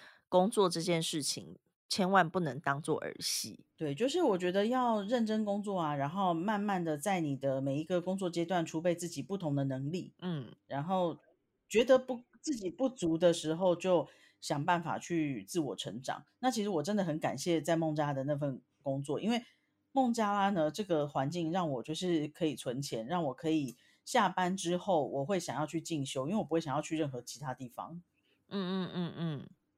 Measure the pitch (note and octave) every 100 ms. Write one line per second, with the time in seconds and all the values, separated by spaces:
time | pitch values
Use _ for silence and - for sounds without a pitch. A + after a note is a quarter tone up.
0 | - - - F3+ F#3+ A3 F#3 E3+ F3+ E3
1 | E3 D#3+ C3 - F#2 F2+ _ _ - -
2 | F#3 G3 D#3+ F#3 E3 D3+ - C#3 D#3 D3+
3 | - - D#3 - A#2+ - - - D#3 C#3+
4 | A#3+ F4+ D#4 F#3 F3+ F#3+ G#3 B3+ B3 G#3+
5 | G3 B3 A3 A3 G#3 G3+ G#3 F#3+ D#3 D3
6 | C#3 F#3 F#3+ E3 F#3+ G#3 G#3 F#3+ E3 D3+
7 | G3+ F#3 D#3 C3 C3+ C3+ C#3 C#3 D#3+ F3+
8 | F3 F#3+ F#3 F3 E3+ F3+ E3 D#3+ F3+ E3+
9 | F3 C3+ B2 G3 D#3+ C#3+ C#3 C3 C#3 F3
10 | - - F3+ D#3 A2+ - - C3+ D#3+ F#3+
11 | F3 C#3+ _ _ _ _ - G#3 B3 B3+
12 | B3+ A#3+ - - - B3+ F#3 - C4 -
13 | E3+ D#3+ F3 E3 D3+ D#3+ F#3+ E3+ F#3 F3
14 | C#3 - - _ - D3 E3 F3 E3 G#2+
15 | - E3+ D3+ B2 G2 F3 C#3 F#2+ - G#2
16 | C3+ - - - B3+ A3 G3+ F3 C#3+ G#3
17 | F3+ D#3 C#3+ A2 F3+ E3 D3 E3 D#3+ D3+
18 | D3 C#3 C3+ C#3+ D3 B2+ _ _ C#3 C3+
19 | C#3 C#3 G3 A#3 A#3+ _ _ _ _ C4+
20 | B3+ A3+ G#3 G3+ G3 G3 D3+ D3+ G#3 D#3+
21 | D3 D3 C3+ F3 D#3+ F#3 E3 B2+ A2 D#3
22 | F#3 E3 D3+ - D#3+ A#2+ C#3 B2 C#3+ A#2+
23 | A2+ F3 D3+ B2+ D#3+ D#3+ C3 - _ _
24 | - B3 F#3+ F#3 F3+ F#3+ E3+ F3 G3+ E3+
25 | B2 C3+ C#3 F#3+ - B2+ D3+ E3 D3 D#3+
26 | C3+ C#3 C3+ G#3+ D3 E3 D3+ C#3 D3+ D#3+
27 | D3 B2 - A#2+ C#3 B2+ B2+ - F#2 E3+
28 | - _ _ _ _ G3+ F3+ F#3+ F3 F3+
29 | F3 - E3 C#3+ - - _